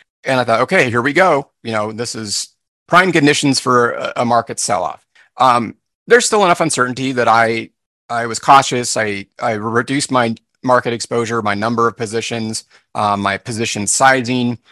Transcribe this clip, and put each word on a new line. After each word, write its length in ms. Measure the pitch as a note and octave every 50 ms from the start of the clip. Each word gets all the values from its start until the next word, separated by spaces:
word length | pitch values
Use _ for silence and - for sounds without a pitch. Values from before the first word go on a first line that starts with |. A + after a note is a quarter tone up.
| _ _ _ _ -
And 160 | - C3 B2+
I 40 | A#2+
thought, 180 | A2+ A2+ A2
"Okay, 280 | B2+ - F#3+ F#3 C3+ A#2+
here 140 | A2 A#2+ A#2
we 100 | C#3+ C#3
go. 380 | E3+ F#3+ F3+ D3 C#3 C#3 - _ _
You 100 | - A#2
know, 200 | A2+ G#2+ G#2+ A2
this 240 | A2 A2 A#2+ - -
is 400 | A2+ A2 G2+ - - - - _ _ _ _ _ _ _
prime 240 | _ E3+ F3+ F#3 F#3
conditions 480 | D#3+ D#3+ C#3+ D3 D3 - D3 C#3 B2+ -
for 320 | - A#2+ B2+ B2 A#2+ A#2
a, 220 | - - - - -
a 80 | - A#2+
market 340 | A#2+ A#2+ A#2 - - A#2 -
sell-off." 460 | - - G2+ F#2 E2+ D2 - - _ _ _ _ _ _ _
Um, 380 | - C3 B2+ A#2+ A#2+ A2 G2+ - _ _ _ _ _ _
there's 180 | - A3+ B3 A3+
still 180 | - A3+ G#3 G3
enough 160 | F3 E3+ -
uncertainty 520 | E3 D3+ - C#3 B2 B2 B2 C3 C3 C3+ C3
that 140 | B2 A#2
I, 420 | A#2 A2 A#2 A2+ A2+ A#2 A2+ A2 - _ _ _ _ _ _ _ -
I 160 | A#2+ A#2 A#2
was 140 | A#2 A2 -
cautious. 580 | - - C#3 C#3 - - C#3 B2 A#2+ - -
I, 300 | A2+ A2 G#2 G2+ G2 G2 - _ -
I 140 | B2+ A#2+ A2
reduced 580 | G#2 G#2+ A2+ A2+ A#2+ A#2 - C3+ C#3+ - -
my 240 | C3 B2+ A#2 A#2 A2+ - _ _ _ _ -
market 300 | B2+ B2 B2 - B2 A#2
exposure, 480 | G#2+ - - B2 A#2+ A#2 G#2+ A#2 A2+
my 120 | G#2 G#2 G2+
number 340 | G2+ A2 A#2 A#2+ A2+ A#2
of 80 | A2+ G#2+
positions, 680 | - A#2 G2+ A2 A2+ - - A#2+ A2+ A2 A2 A2 - - _ _ _ _ _ -
uh, 220 | - G#2+ G#2 G2+
my 220 | G2+ G2+ G2 G2
position 500 | F#2+ - B2+ A2 A2 A2+ - - G#2+ G2+
sizing, 720 | - - - C3+ C3 C3 C3 A#2 A#2 B2+ B2+ A#2+ A#2+ A#2+ - _ _